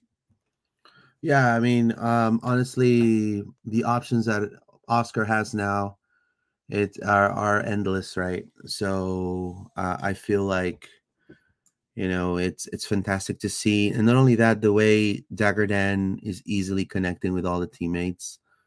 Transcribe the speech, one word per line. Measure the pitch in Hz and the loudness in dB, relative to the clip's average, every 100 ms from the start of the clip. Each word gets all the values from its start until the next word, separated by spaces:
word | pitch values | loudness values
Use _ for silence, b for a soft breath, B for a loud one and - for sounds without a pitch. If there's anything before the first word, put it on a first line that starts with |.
| _ _ _ _ _ _ _ _ _ b b b | _ _ _ _ _ _ _ _ _ b b b
Yeah, | - 139 127 | 0 4 4
I | 117 | 4
mean, | 120 120 117 - | 2 4 2 0
um, | 117 117 113 113 | 0 2 2 0
honestly, | 120 123 127 - 123 120 117 110 107 104 101 - | 0 -2 0 2 4 4 4 2 0 -4 -8 -14
the | 110 113 | -6 -2
options | 113 120 - 120 113 | 0 -2 0 0 0
that | 104 101 - _ _ - | 0 -4 -8 _ _ -2
Oscar | 117 113 - | -2 0 -2
has | 107 110 107 | -2 -2 -2
now, | 107 101 101 101 - _ _ _ _ _ _ - | -4 -2 -2 -4 -8 _ _ _ _ _ _ -8
it | 104 101 - | -2 -2 -4
are, | 104 101 101 | 2 4 4
are | 98 104 104 | 2 0 0
endless, | 107 104 95 95 92 - | 0 -2 -2 -4 -4 -6
right? | 90 90 - _ 104 | -4 -6 -10 _ -14
So, | - 101 95 92 92 92 90 90 90 92 - | -6 -4 -2 -2 -4 -4 -4 -6 -10 -14 -8
uh, | 92 90 | -6 -4
I | 98 | -6
feel | 95 - 101 | -6 -2 -2
like – | 98 92 92 80 - _ _ _ b b b b _ _ _ - | 0 -2 -4 -6 -14 _ _ _ b b b b _ _ _ -6
you | 95 | -4
know, | 90 90 87 | -2 0 -2
it's, | 92 - - | -2 -6 -10
it's | 95 - | -10 -4
fantastic | 101 95 98 - - | -4 -2 -4 -4 -6
to | 101 | -6
see. | - 107 104 104 | -2 0 2 2
And | 127 110 | 2 4
not | 123 | 6
only | 131 113 | 6 6
that, | 113 107 | 4 4
the | 107 | 4
way | 104 107 107 107 101 - | 4 6 4 2 -2 -6
Dagger | - 107 101 101 | 0 2 2 0
Dan | 101 98 98 95 98 | 0 0 0 -2 -4
is | 107 92 - | -8 -10 -6
easily | 101 92 98 92 | -4 -2 -4 -4
connecting | 98 92 87 95 | -2 -4 -4 -4
with | 92 | -2
all | 87 90 | -2 -2
the | 87 | -4
teammates, | - 85 87 87 87 - - _ _ | -6 -6 -4 -4 -6 -12 -18 _ _